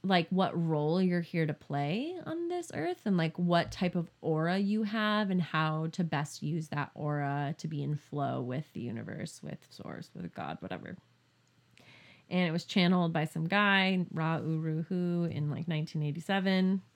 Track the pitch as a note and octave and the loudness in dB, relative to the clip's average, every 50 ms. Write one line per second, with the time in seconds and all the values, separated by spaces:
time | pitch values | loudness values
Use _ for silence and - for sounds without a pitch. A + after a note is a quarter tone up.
0 | - F#3+ F#3+ F3 E3 - F#3 F#3 F#3+ - - F3 E3 D#3+ D#3+ D3 D3 D3+ E3 F#3 | 4 4 4 4 4 4 2 2 2 2 2 0 0 2 2 2 2 2 4 4
1 | F#3+ F#3 F3 F3 E3 - - E3+ D#3+ D3+ D3+ - - - D3 C#3+ C#3+ C#3+ F3 A3 | 4 4 2 0 -2 0 0 0 0 0 0 -6 -6 -4 -2 -2 0 0 0 -2
2 | C#4 E4 F#4 F4 - - D#4+ E4+ E4+ E4+ F4 F4+ E4 - - - D#4 F4 F4+ - | -2 -4 -6 -8 -8 -6 -4 -4 -4 -2 -4 -4 -6 -6 -6 -4 -2 -2 -4 -2
3 | - G#3+ F#3+ F3 D#3+ E3 - - F3 F3 F3 E3+ - - - - F#3+ F3 - F3+ | 0 2 2 4 2 2 0 0 2 4 4 4 4 2 -2 0 0 0 0 0
4 | E3 - _ _ - D#3+ D#3+ D#3 D#3+ E3+ F#3 G3 G3+ G3 G#3+ A3 A3+ G3+ G#3+ A3+ | -4 -4 _ _ -2 0 2 2 2 2 2 2 2 2 0 0 0 -2 -2 0
5 | G#3+ G#3+ G#3 G#3+ G#3+ F#3+ F#3 F3+ E3 - - D#3 D#3+ D#3 D#3 D#3 D#3+ E3 - - | 0 2 2 2 2 2 2 2 2 2 0 2 2 2 0 0 -2 -4 -2 -2
6 | F3 D#3+ - D3 D#3 - - - - D3+ D#3+ E3 D#3+ D3+ - D3 C#3+ - _ - | -2 0 0 -2 -2 -4 -8 -6 -4 -4 -2 -4 -4 -4 -4 -4 -4 -6 _ -6
7 | D3+ D3 D3 D3 C#3+ C#3 C#3+ C#3+ C#3+ C#3 - - - D#3+ D#3+ C#3+ C#3 C#3 D3+ C#3 | -4 -2 -2 0 -2 -2 -2 -2 -2 -4 -4 -6 -8 -6 -4 -4 -2 -2 -2 -4
8 | - - - C#3+ C#3 C3 B2+ C3 B2+ B2 B2+ C#3+ D3+ - _ - A#2+ A#2+ - A2+ | -6 -6 -4 -2 -2 -2 -2 -4 -4 -4 -4 -6 -6 -8 _ -8 -6 -6 -6 -8
9 | A2+ G#2 - - - - - - - - - - - _ - - - - - - | -8 -8 -8 -8 -8 -10 -10 -12 -10 -12 -12 -12 -14 _ -20 -14 -12 -12 -10 -12
10 | E3+ - _ - - - _ - D2+ C#2+ D#2+ - - F#2 - - - - - - | -14 -14 _ -12 -12 -10 _ -8 -8 -8 -8 -10 -8 -10 -8 -10 -10 -12 -14 -14
11 | _ _ _ _ _ _ _ _ _ _ _ _ _ _ _ - - - - - | _ _ _ _ _ _ _ _ _ _ _ _ _ _ _ -20 -20 -20 -20 -20
12 | - - - - _ - F3+ F3+ F3+ E3 D#3 F3 - - - G3+ F3+ F3 F#3 F3+ | -20 -20 -20 -20 _ -4 0 0 2 2 0 -2 -4 0 2 4 4 6 6 4
13 | F3 E3+ E3 D#3+ D3+ - - D#3+ D#3+ E3+ G3 G3+ G#3 G3+ G3 F#3+ F#3+ F#3+ F#3+ F#3 | 4 2 2 0 -2 0 -2 -4 -2 0 2 4 4 6 6 4 4 4 2 0
14 | F3 - - E3 D#3+ D#3+ E3 - - D#3 D#3+ D#3 D#3+ D#3+ D#3 D#3+ E3 - F3+ F3+ | 0 -2 -2 -2 0 0 0 0 0 -2 -2 -2 -2 -2 -2 -2 -2 -2 -2 -2
15 | F3+ F3 F3 F3 E3+ E3 - D3 D3+ D3 C#3 - D#3+ E3+ D#3+ D3+ D#3 - - D#3 | 0 0 0 0 0 -2 -2 -2 -2 -2 -2 -4 -4 -2 -2 -2 -2 -2 -2 -2
16 | D3+ D3 D3 E3 D#3+ - F#3+ G3 F#3 F#3+ F#3+ F#3 F#3 F#3 F#3+ G3 - _ _ | -2 -2 -2 -4 -4 -2 -2 0 2 2 4 4 4 4 2 0 -2 _ _